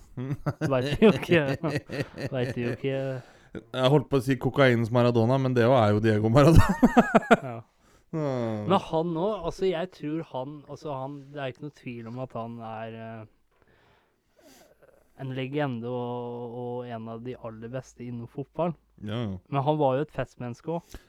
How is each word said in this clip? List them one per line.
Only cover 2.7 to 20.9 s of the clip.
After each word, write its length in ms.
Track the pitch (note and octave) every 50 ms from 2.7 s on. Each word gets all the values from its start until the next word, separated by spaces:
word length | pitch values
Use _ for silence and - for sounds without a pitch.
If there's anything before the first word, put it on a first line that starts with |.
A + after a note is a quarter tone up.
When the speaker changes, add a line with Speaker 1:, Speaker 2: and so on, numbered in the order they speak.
| B2+ -
Speaker 2:
ikke. 180 | - C#3 C3+ C3+ C3+ C3+ C3 B2+ - - _ _ _ _
Speaker 1:
Jeg 400 | - - - - - B2+ C3 B2+
holdt 140 | D3 D3+ A#2
på 80 | - C#3
å 80 | C#3
si 140 | A#2 C3 C3+
kokainens 560 | A#2 - B2+ A2 D3 C#3 B2+ A#2+ A#2 A#2 G#2 A#2+
Maradona, 400 | B2 A#2+ A#2+ A#2 A#2 A2+ A#2 C3
men 180 | C3+ C3 B2+ B2+
det 100 | B2 A2+
er 220 | A#2+ C#3 B2+ A2 G#2
jo 80 | G#2 G#2
Diego 300 | A2 A2+ G#2+ G#2 G#2+ A2+
Maradona. 380 | A#2 D3 C#3 D#3+ E3 D#3+ - - F3 - - - - B3+ G3+ -
<laughs> 320 | F4+ - - - - -
Speaker 2:
Ja. 140 | - B2+ A#2 A2+ - _ _ _ _ _ _ _ _ -
Speaker 1:
Hmm. 560 | - D#3+ D3+ C#3 C3 B2 A#2 A2+ A2 G#2 G#2 D#3
Speaker 2:
Men 100 | F#3 F#3+
han 300 | - - D#3+ D#3+ E3 F3
nå, 140 | E3 D#3 F3+ G#3+ G#3+ F#3+
altså, 240 | E3 E3 - - F#3+
jeg 240 | F#3+ F3 D#3+ F3+ F3+
tror 300 | - - D3 D3 D#3 E3
han, 300 | D#3 - - C3 C3 C#3+ D3+ D3 C3+ C#3
altså, 240 | C#3+ C3+ - D#3 C#3
han, 220 | C3 C3 C#3 D3 C#3+ C3+ C#3
det 80 | C#3+ D3
er 80 | C#3 C3
ikke 140 | B2 - D3
noe 100 | D3 -
tvil 320 | - - B2+ A#2+ A#2 A2+
om 140 | A2+ A#2 B2+
at 120 | C3 B2+
han 220 | - A#2+ A2+ A#2 A#2 A#2
er, 340 | A2+ A2+ A2 A2 A2+ A2+ A2+
eh, 300 | A2+ A2+ A2+ A2+ A2 A2 A2 _ _ _ _ _ _ _ _ _ _ _ _ _ _ _ _ _ _ _ _ _ _ _ D4 C4 _ - _ _ _ _ _ _ _ _ _ _ -
en 160 | C3+ C3 B2+
legende 560 | C3 C3 C3 C#3 D3 D3 C3+ B2 A#2 A#2 B2
og, 640 | B2 B2 B2 A#2+ A#2+ B2 A#2+ A#2+ A#2+ A#2+ A#2+ A#2 A#2
og 300 | B2 B2 B2 A#2+ B2 B2 B2
en 200 | A#2 A2+ A2+ A2+
av 80 | A2+ A2+
de 120 | A#2 B2+ B2
aller 320 | - - A#2 A2+ A2 A#2 A#2
beste 380 | B2+ C3 - - - - A#2+
innen 220 | B2 A#2+ A#2+ A#2+ -
fotball. 420 | - - C3+ _ - - E3 F3+ D#3 _ _ _ _ -
Speaker 1:
Ja, 160 | G#2 G#2 G#2 A#2+
ja. 160 | A#2+ G#2 F#2+ F#2 _ -
Speaker 2:
Men 160 | C#3+ C#3 C3
han 120 | D3 D#3 D3+
var 200 | D3 C3 B2+ C3+
jo 60 | D3+
et 80 | - -
festmenneske 580 | - B2+ - _ - B2 A#2+ A#2+ - - D#3
også. 280 | E3 E3+ - _